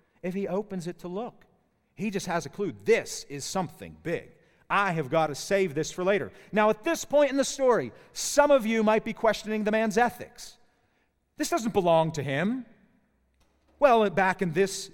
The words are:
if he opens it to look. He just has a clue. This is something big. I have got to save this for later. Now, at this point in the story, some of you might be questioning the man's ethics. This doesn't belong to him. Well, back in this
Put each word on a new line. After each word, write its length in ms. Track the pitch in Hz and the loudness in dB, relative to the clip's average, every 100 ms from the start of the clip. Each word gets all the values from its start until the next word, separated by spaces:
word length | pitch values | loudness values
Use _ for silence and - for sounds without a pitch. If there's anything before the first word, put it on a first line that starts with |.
| _ _ | _ _
if 100 | 180 | -8
he 140 | 185 190 | -6 -4
opens 400 | 185 208 190 165 | -4 -6 -8 -10
it 120 | 175 | -10
to 80 | 175 | -10
look. 380 | 185 233 - _ _ _ _ _ | -10 -10 -14 _ _ _ _ _
He 160 | - 214 | -8 -6
just 160 | 196 180 | -4 -2
has 220 | 170 - | -4 -4
a 20 | |
clue. 240 | - 196 104 | -6 -6 -2
This 420 | 104 220 - - - | 2 2 0 -10 -12
is 160 | 143 - | -12 -6
something 500 | 190 180 - 85 80 | -6 -6 -10 -18 -12
big. 300 | 165 147 - - _ _ - | -6 -6 -8 -20 _ _ -4
I 240 | 180 196 | 0 0
have 180 | 165 131 | -2 -2
got 160 | 160 156 | 0 0
to 80 | 139 | -2
save 400 | - 196 190 143 | -2 0 0 -2
this 160 | 156 | -6
for 120 | - | -2
later. 280 | 180 202 104 - - | 0 0 -2 -12 -4
Now, 200 | 208 214 | 2 2
at 120 | 214 | 2
this 220 | 330 330 - | -2 -4 0
point 240 | 285 285 | 2 4
in 80 | 277 | 2
the 60 | |
story, 480 | 254 - 262 208 123 - - | -2 0 2 2 0 -10 -16
some 380 | - - - 294 | -10 0 4 6
of 160 | 277 214 | 4 4
you 160 | 226 | 2
might 240 | 214 220 226 | 2 2 0
be 80 | |
questioning 520 | - 226 208 202 214 208 | -2 0 0 -4 -4 0
the 60 | |
man's 280 | 220 220 196 | 0 2 2
ethics. 580 | 240 - - - - - _ _ _ _ _ _ _ - | 0 -2 -14 -16 -20 -20 _ _ _ _ _ _ _ -8
This 120 | 302 | -2
doesn't 240 | 339 220 | -2 0
belong 380 | 202 180 165 160 | 0 4 4 2
to 100 | 160 | -2
him. 420 | 135 139 185 254 240 _ _ _ _ _ _ _ _ _ _ - | -4 -2 -2 -4 -10 _ _ _ _ _ _ _ _ _ _ 2
Well, 320 | 277 233 208 | 6 6 4
back 320 | 165 185 180 | 2 2 0
in 120 | 180 | 0
this 360 | 156 196 - - | 0 0 -2 -12